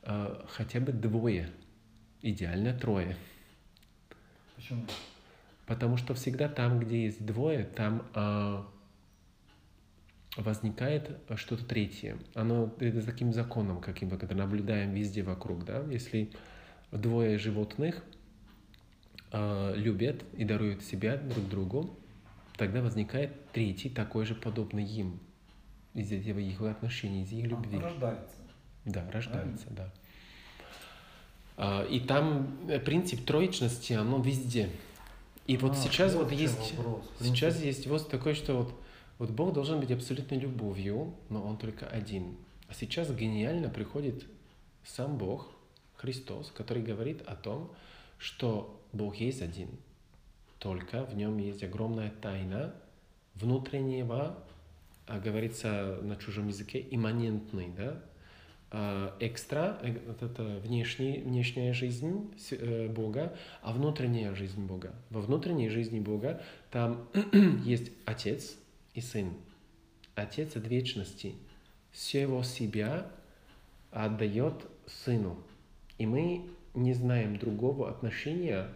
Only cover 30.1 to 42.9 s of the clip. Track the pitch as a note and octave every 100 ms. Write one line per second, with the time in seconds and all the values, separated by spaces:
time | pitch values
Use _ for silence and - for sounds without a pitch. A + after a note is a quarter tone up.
30.1 | - - - - - - - - - -
31.1 | - - - - - G2 G2 - B2+ B2
32.1 | C3+ D#3 C#3+ C3+ - C#3 C#3+ - D#3+ F#3
33.1 | B2 - D3 F#3 - A#2+ - - A2+ A2
34.1 | C3 B2+ C3 B2+ A#2+ G2 - - - -
35.1 | - - - - B2+ C3+ C3+ - - F#3+
36.1 | E3 C3 C#3+ D3+ A2+ A2 - A#2 G#2 -
37.1 | - A#2+ B2 D#3+ E3 D3 C3 B2+ D3+ D#3
38.1 | B2+ D3+ D3+ - B2+ B2 - - - -
39.1 | - A2+ G#2+ F3+ D3 C#3 D#3 B2+ B2 -
40.1 | C3+ C#3 C3+ C3+ B2 G#2 F#2+ G2 G#2+ E3
41.1 | F3 - G#2+ G2+ G#2+ A2 G#2+ - A2+ G2
42.1 | G2 F2+ F2+ - - - - A2+